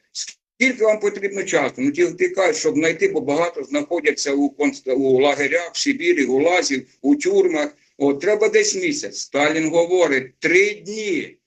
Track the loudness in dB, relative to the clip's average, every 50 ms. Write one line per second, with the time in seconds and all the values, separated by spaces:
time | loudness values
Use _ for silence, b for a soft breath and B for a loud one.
0 | _ _ -14 -14 -14 -14 -16 _ _ _ _ -2 -2 -2 0 2 2 0 2 0
1 | -2 -4 -4 -4 -6 -6 -6 -6 -4 -2 0 0 0 -2 -2 -2 -2 -2 0 0
2 | 0 0 0 0 -2 -2 0 0 0 0 0 0 -2 -2 0 0 0 0 0 0
3 | 0 0 0 -2 -2 0 0 0 0 -2 -4 -8 -8 -6 -4 -4 -4 -2 -4 -2
4 | 0 -2 -2 -2 -2 -2 0 0 0 -2 -2 -2 -2 -2 -2 -4 -4 -2 -2 0
5 | 2 2 4 4 4 2 2 0 0 0 0 -2 -4 -4 -6 -4 -2 -2 -2 0
6 | 0 0 2 2 0 0 2 2 2 2 2 0 0 -2 -4 -6 -8 -10 _ _
7 | 0 2 2 2 2 2 4 4 4 4 2 0 -2 -4 b b b b b -2
8 | 0 0 0 0 0 0 2 2 2 2 4 2 2 2 -2 -2 -4 -4 -4 -4
9 | -8 -10 -10 -12 -10 -4 -2 0 0 0 0 0 -2 2 2 2 2 4 2 2
10 | 2 2 2 0 -4 -6 -8 _ -2 2 4 4 2 2 -2 -6 -10 -12 -10 -6
11 | -4 -4 -4 -4 -6 -8 -14 _ _